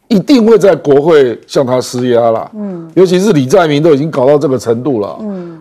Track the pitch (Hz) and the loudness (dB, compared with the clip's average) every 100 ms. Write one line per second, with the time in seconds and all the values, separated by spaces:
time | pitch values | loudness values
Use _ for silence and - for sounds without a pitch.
0 | _ 185 220 262 214 214 196 151 147 139 | _ -2 2 2 4 4 4 0 2 2
1 | 160 151 127 107 - - 123 127 117 123 | 4 2 2 -2 -6 -4 -2 -2 -4 -6
2 | 123 117 117 110 76 214 202 175 165 170 | 0 0 0 -2 -6 -12 -12 -12 -6 0
3 | 185 180 214 151 127 190 156 143 165 135 | 2 2 0 0 2 2 2 2 2 2
4 | 160 135 127 147 147 127 117 117 143 117 | 0 0 2 2 0 -2 -2 -4 -2 -4
5 | 98 - 214 190 170 160 | -6 -8 -12 -12 -14 -12